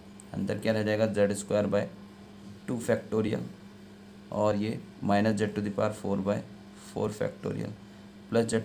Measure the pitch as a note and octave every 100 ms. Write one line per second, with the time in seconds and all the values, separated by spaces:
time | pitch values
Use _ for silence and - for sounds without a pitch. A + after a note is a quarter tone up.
0 | - - - G2 G2 G#2+ A2 A2 G#2+ G#2+
1 | A2 G2+ G2+ G2+ - G#2 G#2 G2+ - -
2 | - - - - - - - A#2+ A2+ A2
3 | - A2 A2+ - B2+ - - - - -
4 | - - - G#2 G#2 G#2 G#2+ - - -
5 | G2+ G2+ G#2+ G#2+ - G#2+ G#2 G2+ G#2+ -
6 | G2+ G2 G2 G#2+ - - - - - -
7 | G#2 - - - G2 G#2 - - - -
8 | - - - A2+ A2+ A2+